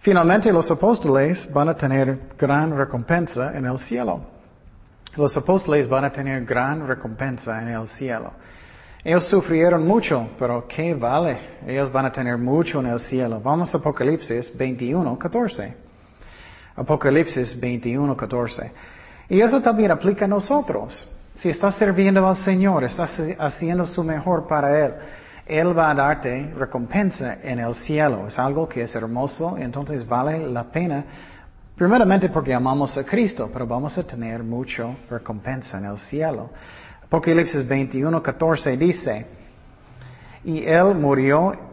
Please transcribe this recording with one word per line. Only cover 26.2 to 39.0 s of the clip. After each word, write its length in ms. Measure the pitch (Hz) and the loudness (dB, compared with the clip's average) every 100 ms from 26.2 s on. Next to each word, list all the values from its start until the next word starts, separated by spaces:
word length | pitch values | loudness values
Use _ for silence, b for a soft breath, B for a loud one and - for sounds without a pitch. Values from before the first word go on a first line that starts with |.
| 135 127 147 156 | -2 -6 -6 -6
recompensa 840 | 135 - 117 196 202 - 127 - | -4 -4 -2 0 0 -2 -8 -8
en 160 | 147 120 | -6 -4
el 160 | 117 | -4
cielo. 520 | 120 - 151 151 110 101 | -6 -2 2 2 2 -6
Es 120 | - | -2
algo 280 | 131 143 160 | -2 0 -4
que 140 | - | -4
es 120 | 117 | -6
hermoso, 640 | 117 113 120 139 - 165 185 | -6 -6 -4 -4 -4 -6 -4
entonces 480 | 123 127 143 147 113 | -8 -8 -6 -8 -2
vale 320 | 120 139 160 | -2 0 -2
la 260 | 151 123 | -4 -6
pena. 400 | 117 156 175 143 143 B B B B - - - | -4 -4 -2 -4 -8 B B B B -20 -20 0
Primeramente 520 | 175 240 208 190 180 | 4 6 6 4 2
porque 260 | 175 135 | -2 -2
amamos 420 | 123 127 139 139 - | 0 0 0 -2 -4
a 80 | |
Cristo, 460 | 135 208 226 - 110 | -2 0 0 0 -8
pero 140 | 127 120 | -6 -4
vamos 320 | 120 147 185 | -4 -4 -6
a 40 | |
tener 380 | 175 120 117 113 | -8 -8 -8 -8
mucha 540 | 113 117 127 - 117 127 - | -6 -6 -6 -8 -8 -10 -10
recompensa 680 | 117 - 107 117 131 120 98 | -10 -8 -10 -6 -8 -8 -10
en 80 | 101 | -8
el 120 | 101 | -10
cielo. 520 | - 143 156 131 120 B B B B B B | -8 -2 -2 -2 -10 B B B B B B
Apocalipsis 600 | 165 160 170 165 147 127 | 0 4 4 4 -2 0
veintiuno 560 | 139 135 135 147 165 | 0 0 -2 0 0
catorce 540 | 156 127 160 156 - 127 | -2 0 0 2 0 2
dice, 500 | 170 175 | 2 0